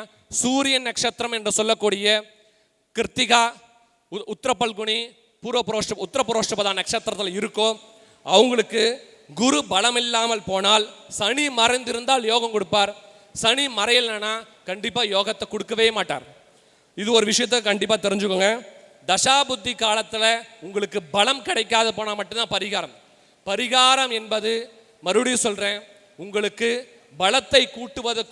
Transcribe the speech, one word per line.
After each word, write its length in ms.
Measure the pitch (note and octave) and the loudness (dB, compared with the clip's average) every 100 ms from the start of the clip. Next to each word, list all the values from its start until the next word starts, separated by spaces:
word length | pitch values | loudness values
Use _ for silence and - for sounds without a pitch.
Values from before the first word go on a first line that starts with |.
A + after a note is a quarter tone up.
| G#3+ _ _ - | -6 _ _ -4
சூரியன் 460 | B3 C4 C#4 C4 B3 | 0 2 2 0 -2
நட்சத்திரம் 460 | A3+ B3 - A#3+ A#3 | -4 -4 -4 -6 -4
என்று 140 | G#3 G#3 | -2 -2
சொல்லக்கூடிய 480 | A3 A3 G#3 G3 G#3 G#3+ G#3+ _ _ _ _ _ _ - | 0 0 0 0 2 0 -2 _ _ _ _ _ _ -6
கிருத்திகா, 480 | G#3+ - A#3+ A#3 A#3 A#3 - _ _ _ _ F#3+ | -4 -2 2 4 2 -2 -16 _ _ _ _ -12
உ-, 100 | G3+ | -10
உத்திரபல்குனி, 680 | G#3+ C4 A3+ A#3 G#3 A3 A3 A#3 - _ _ | -6 -4 -2 -2 -2 -4 -4 -6 -14 _ _
பூர்வ 180 | A3+ B3 A3+ | -4 -2 -2
புரோஷ்ட-, 340 | G#3+ G3+ G3+ F#3+ | -4 -6 -6 -4
உத்திரபுரோஷ்டபதா 640 | C4+ A3 A3+ G#3+ G#3 G3+ F#3+ | -2 0 0 -2 -2 -2 -2
நட்சத்திரத்துல 580 | F3+ A3+ A3 F#3+ G3+ F#3 | -4 -4 -4 -6 -6 -4
இருக்கோ 300 | G#3+ - A3 A3 - - - _ C3 | -6 0 -2 -2 -10 -20 -20 _ 4
அவங்களுக்கு 580 | F#3 B3 A#3+ G#3+ G#3+ A#3 A#3 - - - D3 | 6 6 2 -2 0 0 -2 -10 -20 -16 0
குரு 200 | B3 D4 A3 | 2 2 2
பலம் 260 | F#3 A3+ A#3+ | 2 2 2
இல்லாமல் 460 | A#3+ A#3 A3+ A3+ F#3+ | 0 0 0 -2 -2
போனால், 380 | F#3+ G3 G#3+ G#3+ - - - | 0 4 4 2 -8 -14 -4
சனி 260 | G#3 C4 D4 B3 | -2 0 0 2
மறைந்திருந்தால் 680 | A#3 B3 A#3+ A#3 A#3+ C4+ A3 | 2 2 -2 -4 0 0 2
யோகம் 220 | A#3 A#3 G#3+ | 0 0 -4
கொடுப்பார். 360 | F#3+ G#3 G3+ - - - - - | 0 0 0 -2 -18 -20 -18 -2
சனி 240 | A3 B3+ C#4+ A3 | 0 0 0 -2
மறையலைன்னா 520 | G#3+ A#3+ A#3 G#3+ G#3+ A3 A3+ - - | 2 2 2 -2 -4 -6 -10 -16 -10
கண்டிப்பா 320 | G3 A3 A3 A3+ G3 | -8 -6 -4 0 0
யோகத்தை 300 | G3+ G#3+ G#3 | -2 -4 -8
கொடுக்கவே 340 | G#3 G3 A3 A3+ A3 | -8 -6 0 2 2
மாட்டார். 280 | F3 C#3 - - _ _ _ _ _ - | -2 -6 -10 -20 _ _ _ _ _ -6
இது 80 | G#3 A3+ | 2 2
ஒரு 80 | G#3+ | 4
விஷயத்தை 260 | A3 A#3 A#3+ G#3+ | 0 0 0 0
கண்டிப்பா 280 | G3+ F#3+ A3 G3+ | 0 0 0 0
தெரிஞ்சுக்கோங்க. 440 | G3 G3+ F#3 G3 A#3 - - - _ - | 0 0 2 2 0 -6 -20 -20 _ -2
தசாபுத்தி 640 | F#3 C4 C4+ C#4 B3+ A3 A#3 | 0 4 4 2 -2 -6 -2
காலத்துல 420 | A3+ G#3+ A3 A3 A3 A#3 A#3 - E3 | 0 0 -2 0 2 2 -4 -16 -8
உங்களுக்கு 340 | G3+ G3+ G3+ E3 F#3+ | -6 -4 -6 -2 2
பலம் 280 | A3 C4+ F4 | 2 2 -2
கிடைக்காத 400 | E4+ A3 A3+ A3+ G3+ | -2 0 2 2 -2
போனா 160 | G#3+ G#3 | -6 -6
மட்டும்தான் 340 | G3 A3 A#3 G3+ | -6 -6 -2 -2
பரிகாரம். 400 | G3 G3 E3 - _ _ _ _ - | 0 -2 -6 -12 _ _ _ _ -6
பரிகாரம் 640 | G3+ B3 B3+ B3+ C4 B3+ A3+ | -2 2 4 6 6 2 -2
என்பது, 320 | A3 G#3+ G#3+ A3+ A#3 - _ _ E3+ | -4 -2 -2 -4 -6 -16 _ _ 0
மறுபடியும் 400 | G3 B3+ B3+ A3+ | 2 2 0 0
சொல்றேன், 340 | G3+ G3+ G#3 G#3 - _ - | -2 -4 -4 -10 -20 _ -18
உங்களுக்கு 460 | F#3 G3+ G#3 G#3 A#3 A#3+ B3+ - _ C#3+ | -8 -4 -4 -2 -2 -2 -6 -18 _ -2
பலத்தை 420 | F#3 C4 C4 C#4 B3+ - | 0 2 2 2 2 -2
கூட்டுவது 440 | A#3+ C4+ A#3 A3+ A3 | -12 -6 -4 -4 -6